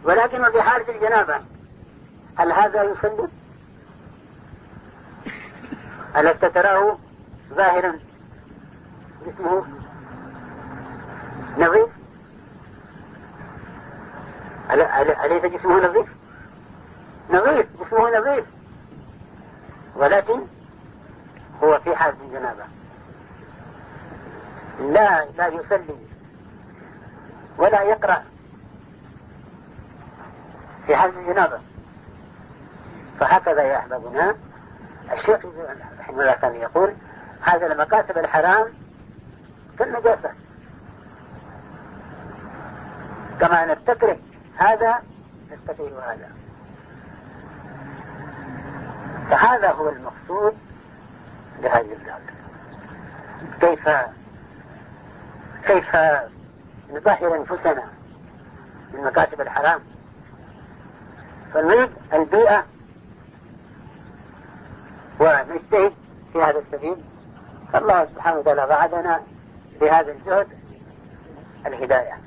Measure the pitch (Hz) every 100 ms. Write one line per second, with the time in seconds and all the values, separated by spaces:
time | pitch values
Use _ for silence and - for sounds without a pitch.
0 | 156 214 247 254 240 226 226 247 220 220
1 | 214 226 175 143 - - - - - -
2 | - - - - 170 190 208 208 202 196
3 | - 427 359 - - - - - - -
4 | - - - - - - - - - -
5 | - - - - - - - - - -
6 | - 147 156 160 180 180 196 190 202 226
7 | - - - - - - 190 180 185 160
8 | - - - - - - - - - -
9 | - - 175 190 175 185 143 139 123 -
10 | - - - - - - - - - -
11 | - - - - - 269 339 427 466 -
12 | - - - - - - - - - -
13 | - - - - - - - - - -
14 | - - - - - - - 131 160 139
15 | 151 147 147 170 175 180 185 185 180 190
16 | - - - - - - - - - -
17 | - - - 359 480 622 - - - 453
18 | 466 466 494 571 - - - - - -
19 | - - - - - - - - - -
20 | 143 196 196 240 392 - - - - -
21 | - - - - - - 151 147 170 160
22 | 160 135 135 131 123 104 104 - - -
23 | - - - - - - - - - -
24 | - - - - - - - - 135 180
25 | 208 165 147 147 175 160 - 196 160 139
26 | - - - - - - - - - -
27 | - - - - - - 180 214 202 214
28 | 202 170 - - - - - - - -
29 | - - - - - - - - - -
30 | - - - - - - - - - -
31 | 185 180 180 190 170 120 - - - -
32 | - - - - - - - - - -
33 | - - 139 185 175 151 135 135 - 127
34 | 113 135 - 440 - - - - - -
35 | - - - 214 185 160 156 135 - -
36 | - 131 135 123 127 120 117 165 196 208
37 | - - - - 170 175 170 151 151 214
38 | 214 165 160 160 170 202 220 - - -
39 | - - - - - - - - 262 240
40 | 226 214 - - - - - - - -
41 | - - - - - - - - - -
42 | - - - - - - - - - -
43 | - - - - 170 170 165 151 - 233
44 | 220 175 - - - - 175 220 226 233
45 | - - - - - - - 160 143 135
46 | 123 113 - - - - - - - -
47 | - - - - - - - - - -
48 | - - - - 95 127 - - - -
49 | - - 139 143 226 247 196 147 156 135
50 | 127 - - 185 214 220 - - - -
51 | - - - - - - 127 120 107 107
52 | - - - - - - - - - -
53 | - - - - 156 - 170 156 156 143
54 | 120 - - - - - - - - -
55 | - - - - - - - 190 - 165
56 | 156 143 123 - - - - - - 147
57 | 208 196 175 160 139 180 226 - - -
58 | - - - - - - - - - 131
59 | 139 165 156 143 127 135 151 165 - -
60 | - - - - - - - - - -
61 | - - - - - 151 160 202 165 -
62 | - 156 156 202 226 208 - - - -
63 | - - - - - - - - - -
64 | - - - - - - - - - -
65 | - - 160 143 139 165 - 208 196 -
66 | - - - 165 156 147 143 143 151 180
67 | - - - - - - - - 220 185
68 | 156 - 170 156 147 143 135 156 - 170
69 | 175 165 - - - - - - 151 165
70 | 147 143 196 190 196 - - - - -
71 | - - - - - - - 123 127 131
72 | 107 -